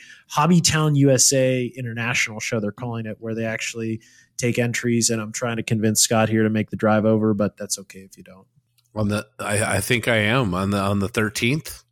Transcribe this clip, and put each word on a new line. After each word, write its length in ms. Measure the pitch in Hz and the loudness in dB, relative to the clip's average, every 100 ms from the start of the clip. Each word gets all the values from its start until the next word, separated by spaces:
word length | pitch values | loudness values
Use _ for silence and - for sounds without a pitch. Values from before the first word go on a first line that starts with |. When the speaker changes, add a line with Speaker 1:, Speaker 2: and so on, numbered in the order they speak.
| - - _ | -10 -20 _
Speaker 1:
Hobby 320 | - 156 175 | 0 4 4
Town 360 | - 156 156 143 | 4 2 2 4
U 140 | 139 | 6
S 220 | 127 - | 6 4
A 400 | 135 131 131 120 131 | 4 2 0 -4 -8
International 640 | 120 113 113 120 - 107 | -8 -6 -4 -2 -4 -6
show, 180 | - 117 | -4 -2
they're 120 | 104 | -4
calling 340 | - 123 117 110 | -6 -8 -8 -8
it, 100 | 107 | -10
where 140 | 113 | -8
they 120 | 113 113 | -6 -4
actually 560 | 113 - 117 113 110 - _ _ - | -6 -8 -8 -6 -6 -10 _ _ -4
take 240 | 120 120 | -2 0
entries. 500 | 120 117 120 117 113 | -2 -2 0 0 0
And 100 | 113 | -2
I'm 120 | 107 | -4
trying 240 | - 123 113 | -6 -6 -4
to 80 | |
convince 380 | 110 110 110 107 | -4 0 0 2
Scott 280 | - 113 110 | 2 2 2
here 140 | 110 | 2
to 60 | 110 | 2
make 200 | 110 101 | 0 -2
the 60 | 98 | -2
drive 300 | 107 107 107 | 2 2 4
over, 280 | 110 110 | 2 2
but 240 | 101 101 - | 2 -2 -4
that's 220 | 101 - | -8 -10
okay 220 | 95 95 | -10 -20
if 160 | 95 - | -20 -20
you 60 | |
don't. 220 | 92 92 _ _ _ _ _ | -20 -20 _ _ _ _ _
Speaker 2:
On 140 | 107 104 | -4 -2
the, 180 | 104 - - | -2 -6 -10
I, 380 | 98 104 110 98 | -4 -2 0 -2
I 20 | |
think 280 | - 123 117 | 0 0 2
I 100 | 113 | 2
am 360 | 104 127 110 | 2 2 0
on 180 | 90 98 | 0 0
the, 80 | 101 | 0
on 200 | 98 101 | 0 0
the 80 | 95 | 0
thirteenth. 760 | - 107 - 117 151 - - _ | 0 -2 0 0 -2 -4 -16 _